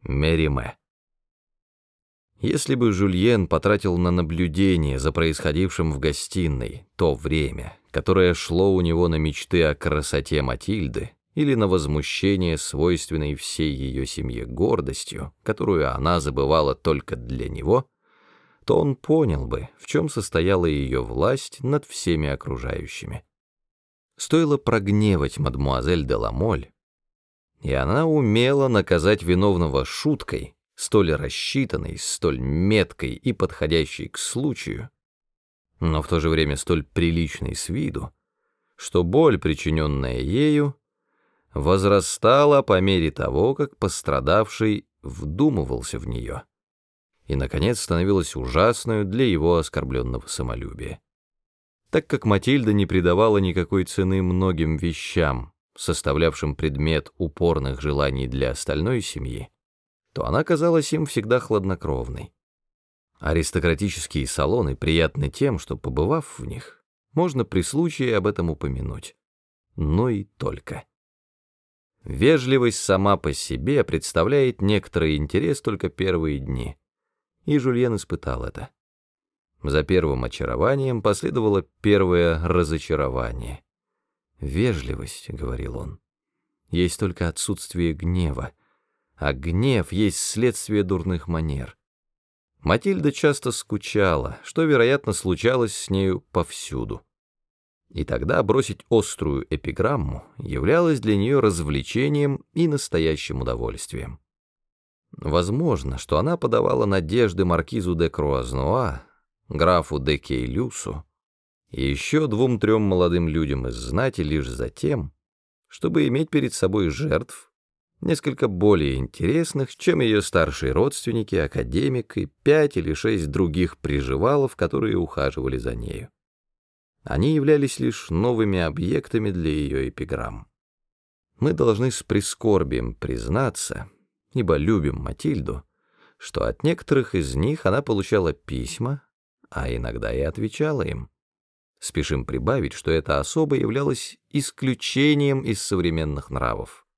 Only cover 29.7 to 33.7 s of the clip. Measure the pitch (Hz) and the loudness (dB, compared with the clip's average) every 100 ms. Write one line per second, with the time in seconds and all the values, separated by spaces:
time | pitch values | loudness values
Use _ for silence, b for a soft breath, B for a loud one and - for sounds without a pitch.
29.7 | 67 65 - 151 147 - - - _ _ | 0 -2 -4 -2 -2 -4 -8 -8 _ _
30.7 | _ - 107 87 73 71 - - 139 135 | _ 0 4 4 2 -2 -6 -4 -2 -2
31.7 | - 87 - - - 85 65 62 73 92 | -4 -6 -8 -8 -2 -2 -2 -2 0 4
32.7 | 107 90 - 64 62 - 117 - - 78 | 4 2 -2 -6 -4 -4 -2 -2 -2 0